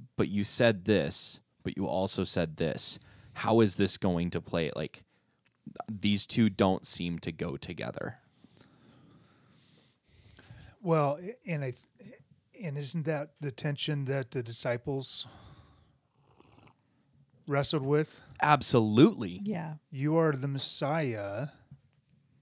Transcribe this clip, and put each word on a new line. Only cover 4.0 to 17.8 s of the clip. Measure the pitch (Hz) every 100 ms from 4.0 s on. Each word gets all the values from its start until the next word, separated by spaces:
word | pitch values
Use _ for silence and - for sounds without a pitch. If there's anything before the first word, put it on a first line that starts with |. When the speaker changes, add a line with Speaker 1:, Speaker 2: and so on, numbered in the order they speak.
| 98 85 87
Speaker 1:
to | 87
play?" | - 85 76
Like, | - 78 - _ _ _ _ _ _ - - -
these | 104 104 101 -
two | 123 110
don't | 98 98 92 -
seem | - 87 85
to | -
go | 80 82 69
together. | - 76 55 - - - _ _ _ _ - _ _ - - - _ _ _ _ _ _ _ _ _ _ - - - - - _
Speaker 2:
Well, | 185 160 143 147 180 247 202
and | 156
I, | 131 123 _ _ - - _ _ _ -
and | 170 143
isn't | 139 160
that | 151 147 151 -
the | 143
tension | - 151 143 - 143 131
that | 139 127
the | 131
disciples | 117 113 131 120 147 135 127 - - - - - - _ _ _ _ _ _ _ - - - _ _ _ _ _ _ _ -
wrestled | 139 139 160